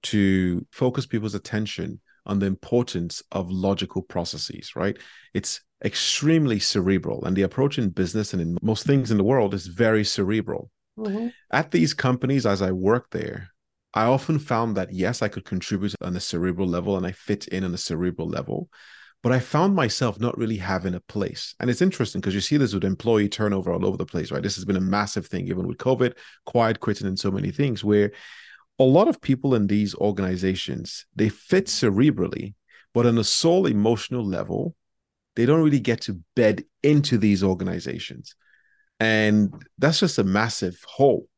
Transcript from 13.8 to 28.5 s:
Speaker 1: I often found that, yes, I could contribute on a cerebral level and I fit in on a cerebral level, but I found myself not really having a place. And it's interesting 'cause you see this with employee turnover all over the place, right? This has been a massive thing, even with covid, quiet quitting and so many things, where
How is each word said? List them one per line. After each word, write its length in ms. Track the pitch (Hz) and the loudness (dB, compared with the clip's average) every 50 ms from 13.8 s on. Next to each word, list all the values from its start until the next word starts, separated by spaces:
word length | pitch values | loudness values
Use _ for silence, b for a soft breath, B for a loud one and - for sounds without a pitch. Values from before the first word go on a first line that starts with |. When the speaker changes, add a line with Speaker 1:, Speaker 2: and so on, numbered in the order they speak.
| _ _ - | _ _ -2
Speaker 1:
I 100 | - 113 | 0 2
often 340 | 120 131 135 - - 160 147 | 4 2 2 2 -2 -2 -2
found 360 | 147 - 123 113 117 113 104 98 | 0 0 -2 0 0 0 -2 -4
that, 120 | 95 87 | -4 -4
yes, 300 | 95 92 92 101 123 - | -2 -2 0 0 0 0
I 80 | 113 101 | -2 -4
could 160 | - 104 - | -4 -8 -10
contribute 500 | - - 92 - - 107 95 98 101 - - | -6 -6 -6 -4 -4 -4 -2 -2 -4 -6 -6
on 160 | - 90 90 | -6 -6 -6
a 40 | 90 | -6
cerebral 460 | - - - 85 87 92 85 87 98 | -6 -6 -4 -2 -2 -2 -2 -2 -2
level 300 | 90 87 87 87 101 98 | -2 -2 -2 -2 -2 -2
and 100 | 92 90 | -2 -2
I 60 | 90 | -6
fit 360 | 95 - - - 104 101 - - | -8 -10 -4 -4 -4 -4 -4 -8
in 140 | - 95 | -6 -4
on 120 | 95 90 85 | -4 -4 -4
a 40 | 80 | -6
cerebral 480 | - - 82 80 90 90 85 - 82 | -6 -6 -4 -2 -2 -4 -4 -4 -6
level, 440 | 80 78 - - - - - 175 _ B B B B B B B B B B | -6 -6 -6 -6 -6 -6 -8 -8 _ B B B B B B B B B B
but 100 | - 120 | 0 0
I 60 | 127 127 | 0 0
found 360 | 123 - - 151 175 196 196 | 0 0 0 2 2 2 2
myself 440 | 180 139 110 - - 135 117 101 104 | 2 0 0 0 -2 -2 -2 -2 -2
not 200 | 113 123 - - | -4 -4 -2 -2
really 180 | 117 113 113 | -4 -4 -4
having 380 | 101 90 92 95 90 90 95 180 | -6 -4 -4 -4 -2 -2 -4 -6
a 60 | - | -6
place. 540 | _ - - 104 - - - - - - - _ | _ -8 -6 -4 -4 -4 -6 -10 -14 -14 -8 _
And 80 | - 123 | -2 -2
it's 140 | 120 - | 2 2
interesting 400 | 180 190 - - 117 101 - 101 | 2 0 2 0 -4 -4 -4 -4
'cause 100 | - 98 | -4 -2
you 80 | 92 101 | -2 -2
see 160 | 95 - 147 | 0 0 2
this 160 | 147 139 104 | 2 2 2
with 120 | 92 95 92 | 0 0 0
employee 440 | 95 190 143 - 117 113 107 104 101 | 0 -2 0 2 2 4 4 2 0
turnover 420 | - - 107 104 98 98 85 87 | 0 -2 -2 0 0 -2 -2 -2
all 140 | 87 92 95 | -2 0 0
over 140 | 98 95 - | -2 -2 -2
the 80 | 95 | -6
place, 240 | - - 85 82 - | -6 -4 -6 -6 -4
right? 120 | - 67 | -6 -4
This 120 | - 101 - | -4 -4 -6
has 100 | 95 92 | -6 -4
been 120 | - 98 | -2 -2
a 40 | 92 | 0
massive 460 | 92 92 98 104 104 101 - 104 85 | 0 0 0 0 -2 -2 -4 -8 -6
thing, 200 | - - 90 90 | -6 -6 -6 -4
even 220 | 92 90 92 90 87 | -4 -4 -4 -4 -6
with 80 | - | -6
covid, 400 | - - 127 131 120 127 123 - B B B B B _ | -4 0 0 2 2 0 -2 -2 B B B B B _
quiet 340 | - - 120 113 113 110 - | -2 2 2 2 2 0 -2
quitting 260 | - 113 101 - - | -2 -4 -4 -2 -4
and 120 | 98 95 - | -4 -4 -2
so 120 | - 101 | -2 -2
many 200 | 95 98 98 98 | -2 -2 -4 -4
things, 340 | 98 - 143 139 117 101 - | -2 -2 -2 -2 -2 -2 0
where 280 | 104 104 104 104 101 B B B B B B B B | 4 4 4 4 2 B B B B B B B B